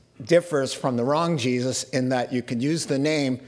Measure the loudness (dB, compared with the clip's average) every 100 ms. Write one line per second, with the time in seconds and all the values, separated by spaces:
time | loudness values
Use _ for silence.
0 | _ -16 2 4 4 0 -2 -2 -2 0
1 | 2 2 2 0 0 0 0 -4 -4 -2
2 | 0 0 0 -4 -2 -2 0 -2 -2 0
3 | 0 2 0 -2